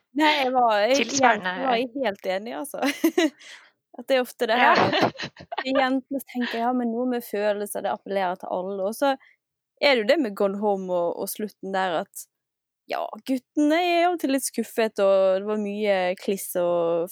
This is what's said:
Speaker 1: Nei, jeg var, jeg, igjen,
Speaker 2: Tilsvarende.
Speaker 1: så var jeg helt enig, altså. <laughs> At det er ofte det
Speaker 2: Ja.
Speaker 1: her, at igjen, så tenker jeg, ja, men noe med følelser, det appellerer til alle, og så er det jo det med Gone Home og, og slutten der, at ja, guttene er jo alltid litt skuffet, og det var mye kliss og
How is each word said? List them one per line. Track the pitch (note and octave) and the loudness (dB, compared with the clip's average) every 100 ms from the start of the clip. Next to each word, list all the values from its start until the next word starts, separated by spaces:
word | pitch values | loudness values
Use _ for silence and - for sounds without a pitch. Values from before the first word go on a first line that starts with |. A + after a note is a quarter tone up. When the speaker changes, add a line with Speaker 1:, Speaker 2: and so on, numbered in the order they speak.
| _ | _
Speaker 1:
Nei, | C4 D#4 | 0 2
jeg | D4+ B3+ | 2 0
var, | C4 A#3+ G#3 | 2 2 4
jeg, | G#3+ | 2
igjen, | C#4 | 2
Speaker 2:
Tilsvarende. | A#3 C4+ B3+ G#3 F#3 | 0 2 2 2 -2
Speaker 1:
så | F#3 C4+ | -4 -2
var | A3+ | -2
jeg | B3+ | -2
helt | B3+ A#3 G3 F#3+ | -4 -4 -4 -4
enig, | F#3 A3 | -4 -6
altså. | C#4 C#4+ - C#4 - E4 E4+ D#4+ - | -10 -10 -4 -4 0 0 2 0 -2
<laughs> | - - - _ _ - | -18 -20 -20 _ _ -12
At | A#3+ | -2
det | C4+ | 0
er | |
ofte | B3 - A3+ | 0 -2 0
det | A#3+ | 4
Speaker 2:
Ja. | B3 | 6
Speaker 1:
her, | F4 - F#4 E4 - - - - | 6 4 2 0 -2 -14 -14 -12
at | - C4 | -8 0
igjen, | C4+ C4 C4+ | 2 2 0
så | - C#4 | -4 -8
tenker | - B3 A#3+ A3+ | -6 -6 -4 -2
jeg, | |
ja, | A#3 | 0
men | B3+ A#3+ | 0 -2
noe | A3+ B3+ | -2 -2
med | A#3+ | -2
følelser, | A#3+ G3+ G#3 G3+ G#3 - G3 | -4 -2 0 -2 -4 -6 -4
det | |
appellerer | - - G3 F#3 F#3+ | -6 -4 -2 -2 -4
til | - | -4
alle, | F#3 F#3 G3 F#3+ | -6 -4 -4 -4
og | A3+ | 0
så | C#4 C4+ _ _ _ _ _ - | 0 0 _ _ _ _ _ 0
er | C#4+ | 2
det | C4 | 4
jo | G#3 | 4
det | D#4+ | 2
med | A#3 G3 | 0 0
Gone | G3+ G3+ | 0 0
Home | G#3 G3 F#3 | 0 0 0
og, | F3+ E3+ - | -2 -2 -2
og | G3 | -6
slutten | - G#3+ - F#3+ F#3+ | -6 -8 -8 -6 -2
der, | F#3+ D#3+ | 0 -2
at | G3+ - - _ _ _ _ _ - | -4 -10 -18 _ _ _ _ _ -8
ja, | - E2 G#3+ - | -6 -6 -8 -4
guttene | C4 - - D4 D#4+ | -4 -2 0 2 4
er | F4 E4+ | 2 4
jo | F4+ | 2
alltid | E4+ C#4+ | 2 0
litt | C4+ - | 0 -2
skuffet, | - A3 - A3 - | -6 -4 -2 -2 2
og | G3 G3 F#3+ F#3+ | 4 4 4 2
det | G#3 | 0
var | G#3+ | -4
mye | G3+ G3+ G#3+ F#3+ F3+ F#3 | -4 -2 0 2 0 -2
kliss | - G3 - F3+ | -4 -4 -4 -2
og | F3 F3 E3+ E3+ F3 | 0 2 0 0 -2